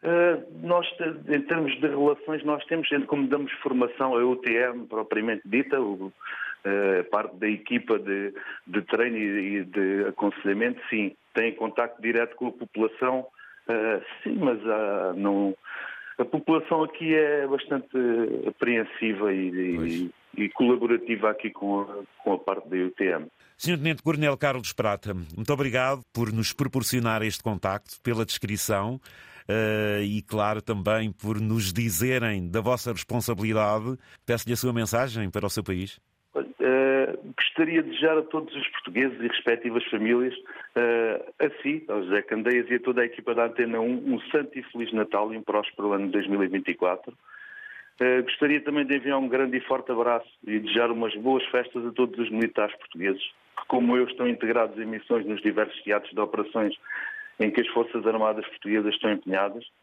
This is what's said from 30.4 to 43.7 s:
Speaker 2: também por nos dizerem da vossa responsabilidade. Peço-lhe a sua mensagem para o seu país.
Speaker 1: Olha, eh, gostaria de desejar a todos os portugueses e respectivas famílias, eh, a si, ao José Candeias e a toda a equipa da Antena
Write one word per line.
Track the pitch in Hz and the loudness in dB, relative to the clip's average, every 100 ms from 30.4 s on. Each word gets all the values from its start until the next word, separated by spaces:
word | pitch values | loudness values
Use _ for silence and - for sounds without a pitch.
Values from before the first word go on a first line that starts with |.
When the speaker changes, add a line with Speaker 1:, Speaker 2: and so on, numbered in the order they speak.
| 104 107 | 0 0
Speaker 2:
também | - 107 95 110 110 | -2 -2 2 2 0
por | - 104 107 | -4 -4 -2
nos | 110 113 98 | 0 0 0
dizerem | 90 117 82 127 131 117 101 87 | 0 0 0 2 2 2 0 -2
da | 98 | -2
vossa | 107 123 - | 0 0 -2
responsabilidade. | 98 - 120 113 113 107 107 107 107 110 131 - - | -6 -4 -2 -2 -2 0 2 2 2 -2 -8 -10 -20
Peço-lhe | - 117 - | -2 -2 0
a | 117 | 0
sua | 127 | 0
mensagem | 117 110 117 135 113 101 | 0 0 2 0 -2 -2
para | 104 101 | -2 -2
o | |
seu | - | -4
país. | 92 92 98 - _ _ _ 143 | -2 -4 -4 -10 _ _ _ -6
Speaker 1:
Olha, | 135 - | -6 -2
eh, | 127 131 135 135 131 - - - | 2 4 4 2 0 -2 -10 -2
gostaria | - - 160 165 | -2 2 2 2
de | 151 | 0
desejar | 127 156 156 | 0 2 4
a | |
todos | 156 156 156 143 | 2 -4 -4 -6
os | 131 | -6
portugueses | - - 95 135 120 | -6 -6 0 0 0
e | 117 | -4
respectivas | - - 117 117 117 - | -2 2 2 2 -2 -2
famílias, | 110 110 120 127 123 - - - - | -2 4 4 2 -4 -14 -16 -6 0
eh, | 120 117 113 107 - - | 2 4 2 0 -6 -2
a | 151 - | -2 0
si, | 135 156 156 | -2 -2 -2
ao | 107 | -2
José | 90 101 | 2 0
Candeias | 101 110 110 123 120 | 2 0 2 2 2
e | 123 | 0
a | |
toda | 127 123 | 2 2
a | 120 | 0
equipa | 117 113 | -2 -2
da | 117 117 | 0 0
Antena | 117 120 | 2 -2